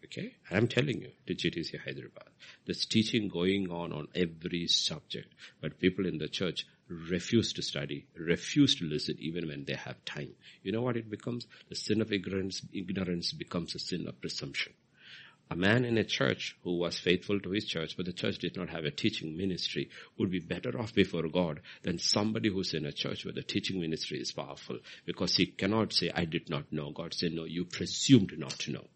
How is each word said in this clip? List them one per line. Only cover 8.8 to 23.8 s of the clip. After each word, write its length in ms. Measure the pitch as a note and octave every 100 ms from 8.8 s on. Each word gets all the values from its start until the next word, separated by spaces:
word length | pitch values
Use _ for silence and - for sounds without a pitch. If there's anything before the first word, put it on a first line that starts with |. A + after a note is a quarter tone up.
| E2
listen 320 | D2+ - D2+
even 280 | C#2 E2+ E2
when 180 | C#2+ C#2
they 100 | C2+
have 300 | C2 - -
time. 240 | - C2+ - - -
You 80 | F#2+
know 100 | A2
what 140 | B2 A#2
it 140 | A2
becomes? 360 | G#2 - A#2+ - - -
The 80 | -
sin 240 | - G#2+
of 140 | G#2+
ignorance, 480 | G#2 F#2 F#2+ F#2+ - -
ignorance 640 | G2+ F#2 G2 F2+ F2 E2
becomes 420 | D#2 - F2+ E2 -
a 40 |
sin 280 | - F2+ D#2+
of 140 | -
presumption. 520 | E2 - C#2 - - - _ _ - - - _ _
A 60 | E2
man 300 | F#2 A#2 B2
in 120 | A2+
a 60 |
church 540 | G2 - C3+ - - -
who 140 | F2+ F2
was 220 | E2+ -
faithful 400 | - F2 - G#2
to 120 | F2+
his 140 | G2+ G#2+
church, 300 | E2 D#2+ -
but 100 | F2+
the 60 |
church 260 | F2+ A2 F#2+
did 180 | F2 F2+
not 120 | E2
have 140 | E2
a 80 | D2+
teaching 460 | - A2+ - D#2 D#2+
ministry, 520 | F#2+ F2 - D#2 C#2 - - -
would 120 | G2
be 100 | F2+
better 380 | - F2 B2+ B2
off 160 | G#2+
before 340 | - F#2 E2+ D#2+
God 320 | F2 F2 D2+ - -
than 160 | - E2+
somebody 500 | - - G#2+ A2 A2
who's 240 | F#2+ F#2
in 120 | E2 D2
a 60 |
church 320 | - - -
where 100 | -
the 100 | E2
teaching 360 | - G#2+ -
ministry 400 | F#2+